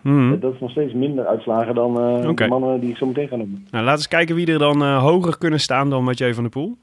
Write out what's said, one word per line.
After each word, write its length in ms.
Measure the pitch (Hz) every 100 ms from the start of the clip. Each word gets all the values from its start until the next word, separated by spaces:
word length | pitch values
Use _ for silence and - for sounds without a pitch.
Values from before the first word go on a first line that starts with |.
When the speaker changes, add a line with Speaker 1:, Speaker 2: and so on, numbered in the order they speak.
Speaker 1:
eh, 80 | 135
Speaker 2:
Mhm. 260 | 143 127 165
Speaker 1:
dat 140 | 131
is 60 | 127
nog 100 | 123
steeds 220 | 156 143
minder 340 | 117 143 135 107
uitslagen 480 | 113 120 113 113
dan, 240 | 120 120 120
eh, 280 | 120 120 123
Speaker 2:
Oké. 140 | 165
Speaker 1:
de 60 | -
mannen 320 | 131 131 127
die 100 | 123
ik 60 | 113
zo 100 | 131
meteen 220 | 127 143
ga 80 | 123
noemen. 180 | 104 98 -
Speaker 2:
Nou, 140 | 117
laten 0 |
we 60 | 117
eens 160 | 151 147
kijken 260 | 165 170
wie 180 | 170 170
er 60 | 156
dan, 240 | 147 147
eh, 200 | 143 135
hoger 360 | 139 180 175 151
kunnen 220 | 170 151
staan 300 | - 131 139
dan 140 | 135
Mathieu 300 | 127 123 127
van 80 | 117
der 100 | 117
Poel. 240 | 127 185 240